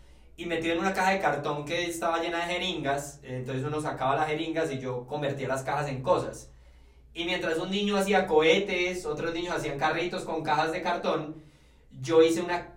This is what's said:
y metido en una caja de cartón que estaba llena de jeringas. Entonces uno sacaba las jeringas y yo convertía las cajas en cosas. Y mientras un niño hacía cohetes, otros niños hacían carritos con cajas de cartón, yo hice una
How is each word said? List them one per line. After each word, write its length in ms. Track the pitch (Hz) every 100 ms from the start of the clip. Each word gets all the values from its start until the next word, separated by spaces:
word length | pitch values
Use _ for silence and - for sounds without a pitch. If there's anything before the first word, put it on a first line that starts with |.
| - - - -
y 80 | 170
metido 280 | 165 165 165
en 40 |
una 140 | 190
caja 180 | 190 185
de 80 | 196
cartón 460 | 156 143 147 147 143
que 200 | 170 170
estaba 340 | - 170 165
llena 160 | 165 170 170
de 80 |
jeringas. 680 | 175 185 160 139 139 - -
Entonces 380 | 131 127 131 131 143
uno 160 | 151
sacaba 340 | 139 - 131 143
las 120 | 156
jeringas 420 | 151 165 160 147
y 80 | 131
yo 260 | 127 123 -
convertía 440 | 147 143 - 127
las 140 | 131
cajas 260 | - 143 143
en 120 | 127
cosas. 480 | 185 165 - - - - - - - - -
Y 120 | 165 170
mientras 320 | 180 160 160
un 120 | 185
niño 280 | 202 202 202
hacía 280 | 190 190 -
cohetes, 800 | 156 160 190 196 180 180 180 151
otros 280 | 147 165
niños 200 | 165 175 156
hacían 200 | 151 143
carritos 460 | 156 156 175 180
con 180 | - 160
cajas 300 | 156 151 160
de 100 | 180
cartón, 640 | 175 175 185 160 147 - - - - - - 131
yo 220 | 131 160
hice 180 | 160 170
una 340 | 175 175 -